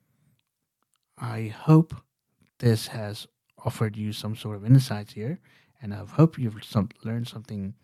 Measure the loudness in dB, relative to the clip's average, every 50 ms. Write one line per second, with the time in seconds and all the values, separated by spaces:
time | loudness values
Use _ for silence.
0 | _ _ _ _ _ _ _ _ _ _ _ _ _ _ _ _ _ _ _ _
1 | _ _ _ -12 -10 -8 -6 -6 -8 -8 -10 -6 4 6 8 8 6 4 -2 -14
2 | -16 _ _ _ _ _ _ _ _ _ _ 0 2 2 2 2 0 -6 -8 -8
3 | -8 -8 -10 -12 -14 -18 _ _ _ _ _ -8 -8 -6 -4 -2 -4 -4 -4 -4
4 | -6 -6 -6 -6 -6 -8 -8 -8 -8 -10 -10 -6 4 6 6 6 6 4 -4 -6
5 | -8 -10 -12 -10 -8 -8 -8 -8 _ _ _ _ _ _ _ _ -12 -10 -10 -10
6 | -10 -6 4 6 6 6 4 0 -4 -4 -4 -6 -12 -2 0 0 0 0 -4 _
7 | -8 -6 -6 -6 -6 -8 -10 -14 -12 -10 -8 -8 -8 -8 -10 _